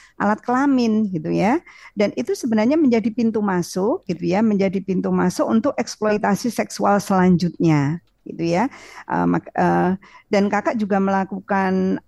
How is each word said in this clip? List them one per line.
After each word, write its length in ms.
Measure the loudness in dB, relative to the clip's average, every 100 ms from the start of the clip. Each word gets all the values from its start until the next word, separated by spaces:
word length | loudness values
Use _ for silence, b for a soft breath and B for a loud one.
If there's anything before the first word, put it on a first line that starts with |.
| B B
alat 240 | -2 -2
kelamin 720 | 0 0 2 2 2 2 0
gitu 160 | -4 -2
ya. 320 | 0 2 0 -4 B B
Dan 160 | -2 -2 -2
itu 160 | -4
sebenarnya 480 | -4 0 2 2 4
menjadi 240 | 4 4 0
pintu 320 | 0 0 0
masuk 560 | 0 -2 -2 -2 -2 -2 -4
gitu 160 | -4
ya, 160 | -2 0
menjadi 400 | 2 2 0 -2
pintu 320 | -4 -2 0
masuk 320 | 0 0 0
untuk 320 | 0 0 0 -2
eksploitasi 720 | -6 -4 -2 0 0 -2 -2
seksual 560 | -4 -6 -2 0 0
selanjutnya 960 | 2 2 4 4 0 0 2 2 0 -4 _ _
gitu 240 | -14 -6 -2
ya. 240 | 0 -2 B B B B
Eh, 140 | -2 0
mak-, 240 | -2 -4
eh, 480 | -2 0 2 0 -2 B B B
dan 160 | 0 0
Kakak 320 | 0 -2 -2
juga 160 | -2 0
melakukan, 1040 | 0 0 -2 -8 -4 -2 0 0 0 -2